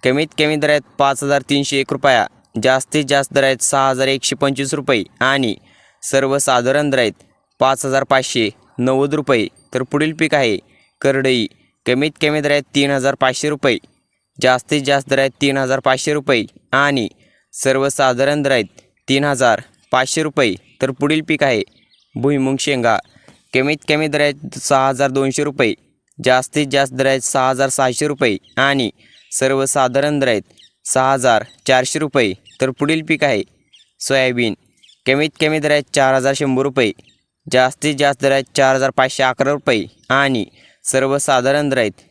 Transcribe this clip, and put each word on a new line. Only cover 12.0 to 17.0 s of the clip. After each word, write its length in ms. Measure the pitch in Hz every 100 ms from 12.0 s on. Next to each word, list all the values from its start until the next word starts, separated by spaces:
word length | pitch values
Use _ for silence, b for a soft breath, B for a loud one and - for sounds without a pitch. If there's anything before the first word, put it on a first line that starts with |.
| 151 -
कमी 200 | 151 151
दर 100 | 147
आहेत 120 | 143 135 143
तीन 160 | 139
हजार 240 | 139 131 135
पाचशे 340 | 131 127 151
रुपये, 280 | 147 139 113 _ _ _ _ _ -
जास्तीत 420 | 127 127 - 151
जास्त 280 | 135 139 135
दर 100 | 135
आहेत 120 | 135 -
तीन 160 | 139 135
हजार 220 | 131 131
पाचशे 340 | 135 131 -
रुपये 300 | 147 135 127 101 _ _
आणि 340 | 131 143 139